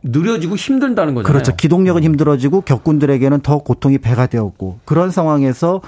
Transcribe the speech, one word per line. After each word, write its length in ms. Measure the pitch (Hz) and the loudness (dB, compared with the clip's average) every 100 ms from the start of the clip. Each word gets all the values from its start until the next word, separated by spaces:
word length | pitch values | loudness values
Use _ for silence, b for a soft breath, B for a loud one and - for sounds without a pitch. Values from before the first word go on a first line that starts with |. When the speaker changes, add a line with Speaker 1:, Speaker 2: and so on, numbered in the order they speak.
Speaker 1:
느려지고 540 | - 123 180 226 165 202 | -2 -2 0 -2 -4 -6
힘들다는 580 | - 269 269 240 208 | -2 -2 0 0 -2
거잖아요. 180 | 127 98 | -2 2
Speaker 2:
그렇죠. 220 | 139 135 | 2 0
기동력은 480 | - 156 175 185 170 | -2 0 2 2 2
힘들어지고 600 | 160 151 156 143 135 180 | 2 2 2 2 2 0
격군들에게는 760 | 190 123 - 151 143 139 135 143 | 0 -2 0 0 2 2 2 0
더 160 | 139 147 | 0 -2
고통이 400 | 143 120 143 135 | 0 -2 0 0
배가 280 | 117 123 127 | 0 0 0
되었고 540 | 120 104 - 95 98 | 0 -4 -6 -12 -12
그런 280 | - 156 185 | -4 -2 0
상황에서 680 | 185 160 151 135 123 170 190 | 0 0 2 0 0 -2 -2